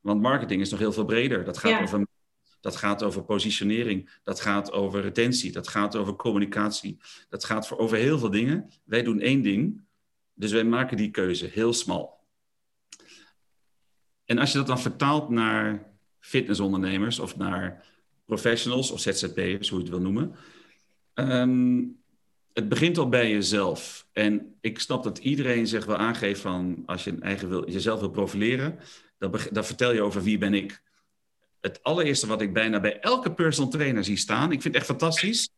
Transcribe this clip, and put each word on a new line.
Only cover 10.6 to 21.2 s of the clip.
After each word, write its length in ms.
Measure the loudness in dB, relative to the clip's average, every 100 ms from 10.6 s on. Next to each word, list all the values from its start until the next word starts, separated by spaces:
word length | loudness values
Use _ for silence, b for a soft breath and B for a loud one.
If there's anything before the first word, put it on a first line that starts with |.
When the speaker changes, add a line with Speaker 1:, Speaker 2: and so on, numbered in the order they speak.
Speaker 1:
maken 320 | 2 2 0 0
die 140 | -2
keuze 360 | 0 0 0 -4
heel 260 | 0 0
smal. 420 | 0 -2 -4 -6 -16 _ _ _ _ _ _ _ -20 B B B _ _ _ _ _ _ _ _ _
En 140 | _ 0
als 140 | 2
je 60 | 2
dat 80 | 0
dan 140 | 0
vertaalt 480 | -2 0 2 2 2
naar 600 | 0 2 2 0 -4 -10 _ _ _
fitnessondernemers 1000 | -2 0 0 0 0 0 0 0 -2 -2
of 180 | -6 -6
naar 500 | -4 -4 -6 -10 b b b _
professionals 680 | _ -2 2 2 0 0 -2
of 100 | -2
Z 80 | -2
Z 240 | -2 -2
P'ers, 360 | -2 -2 -2 -2
hoe 100 | -4
je 60 |
het 100 | -4
wil 80 | -2
noemen, 320 | 0 0 -2 B B B B B B _ _
ehm, 680 | -4